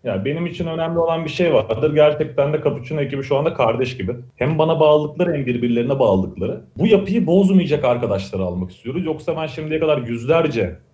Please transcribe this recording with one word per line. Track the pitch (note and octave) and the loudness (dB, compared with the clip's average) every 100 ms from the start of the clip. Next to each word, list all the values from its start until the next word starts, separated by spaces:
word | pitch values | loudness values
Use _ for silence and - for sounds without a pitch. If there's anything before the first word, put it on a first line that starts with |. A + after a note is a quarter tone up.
Ya | A#2+ G2 | -4 -4
benim | A2+ D#3+ E3+ | -4 -4 -6
için | - E3 | -4 -6
önemli | D#3+ E3 E3+ | -4 -2 0
olan | E3 E3 | 0 0
bir | D#3+ | -4
şey | - F3 | 0 2
vardır. | B2+ G#2+ A2+ D3+ | 2 2 0 2
Gerçekten | D3 D3+ D3 C#3+ - C#3+ | 6 4 4 -2 0 0
de | D3+ | 0
Cappuccino | D3 C3 - D#3 | -2 -4 -6 -4
ekibi | C3+ C#3 | -4 -6
şu | C3+ C#3 | -2 0
anda | D#3 | 0
kardeş | - A#2 A#2 B2 - | 2 0 2 -2 -4
gibi. | F#2+ B2 - _ | -6 -8 -12 _
Hem | C#3 D#3 | -2 2
bana | D#3+ D#3 | 2 4
bağlılıkları | D3+ D3+ D3 - F3 | 4 4 2 -2 -2
hem | D3 B2 | 0 -2
birbirlerine | A#2+ A#2+ A#2 A#2+ C3+ | -2 0 0 0 2
bağlılıkları. | A#2 F#2+ F#2+ - G2+ A#2+ - - | 2 2 0 -4 -6 -6 -12 -2
Bu | G#3 | 4
yapıyı | G3+ - A3+ F3+ | 4 2 -2 2
bozmayacak | F3+ G3 F#3+ D3 D3 | 4 4 4 2 0
arkadaşları | B2+ A#2+ A2+ G2 F#2+ G2 | 0 0 0 -4 -4 -6
almak | F#2 F2 F#2 | -4 -4 -8
istiyoruz. | - A2+ D3+ | -10 -8 -6
Yoksa | D#3+ D#3 - D#3+ | -6 -6 -6 -6
ben | D#3 | -6
şimdiye | D#3+ D#3 D#3 | -8 -6 -2
kadar | D#3 D3 | 2 0
yüzlerce | A2+ A#2 A#2+ E3 D#3 A#2 F#2 D#2+ _ | -2 -6 2 2 2 0 -4 -6 _